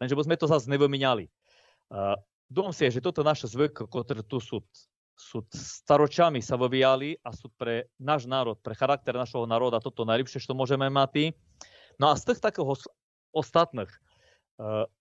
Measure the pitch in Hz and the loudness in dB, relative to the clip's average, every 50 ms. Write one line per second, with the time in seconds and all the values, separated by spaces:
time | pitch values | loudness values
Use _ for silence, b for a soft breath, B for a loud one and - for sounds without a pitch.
0 | 127 127 139 139 151 147 170 170 165 147 156 151 117 123 139 139 147 139 139 139 | -6 -2 -2 -2 0 0 0 0 2 2 2 2 2 0 2 2 4 2 2 2
1 | 135 131 123 110 90 76 _ b b b b b b b b b b _ - 98 | 0 0 0 0 -2 -8 _ b b b b b b b b b b _ -8 -4
2 | 98 98 101 - - _ _ _ _ - 127 156 196 202 156 - 160 131 120 127 | -2 -2 -2 -2 -4 _ _ _ _ -8 -4 -4 -4 -4 -2 0 0 0 0 0
3 | - 180 170 - 147 151 151 147 - 117 107 123 147 151 151 - 117 - - 127 | -4 -4 -2 0 2 2 0 0 -2 -6 -2 -2 -2 -2 -2 -6 -12 -8 -6 -6
4 | 117 - - 110 107 - - 127 113 - - 107 - _ _ - - _ _ _ | -6 -6 -6 -8 -8 -6 -6 -8 -6 -6 -8 -10 -10 _ _ -20 -20 _ _ _
5 | _ _ _ _ - - - 123 110 - - - - - - - - - 147 143 | _ _ _ _ -20 -14 -12 -12 -12 -12 -14 -16 -14 -14 -16 -6 2 4 6 6
6 | 151 143 - - 175 170 151 127 110 - 135 123 127 123 127 131 131 131 135 131 | 6 4 4 4 4 4 4 0 -2 -4 -2 0 0 0 2 4 4 4 4 2
7 | 139 147 165 - - 120 113 - - 117 - - 127 117 117 117 123 - _ - | 0 -4 -10 -10 -12 -14 -16 -16 -18 -20 -14 -8 -6 -4 -4 -4 -6 -8 _ -8
8 | 131 139 151 147 120 123 131 135 127 117 107 - - - 110 - 135 131 143 135 | -4 -2 -2 -2 -2 -2 -2 -2 -2 -2 -4 -6 -8 -12 -4 -2 0 0 0 0
9 | - - 120 123 127 120 - 127 117 113 113 117 123 123 117 113 113 117 - - | -2 -4 -4 -4 -4 -4 -4 -4 -2 0 0 0 2 2 0 -2 -2 -4 -6 -4
10 | 117 110 113 117 131 127 - 135 - - 131 127 131 120 139 135 135 135 135 139 | -2 0 2 0 0 -2 -6 -10 -8 -6 -4 -4 -2 0 0 0 0 0 2 2
11 | 135 135 - 147 151 160 160 - _ _ B B B B B B B B B - | 2 2 2 0 0 0 -2 -6 _ _ B B B B B B B B B 2
12 | 139 151 147 - - - 247 - - 214 208 - 160 135 139 131 - - - _ | 4 4 4 4 2 -2 -2 0 0 -2 -2 -2 -2 -2 -2 -4 -6 -12 -20 _
13 | _ _ _ _ _ _ - 156 143 - - 165 170 165 - 123 101 - - - | _ _ _ _ _ _ -4 -4 -4 2 2 2 2 2 0 -6 -8 -8 -10 -16
14 | _ _ _ _ _ _ _ _ _ _ _ - 110 107 110 107 107 - _ _ | _ _ _ _ _ _ _ _ _ _ _ -10 -6 -4 -2 -2 -2 -4 _ _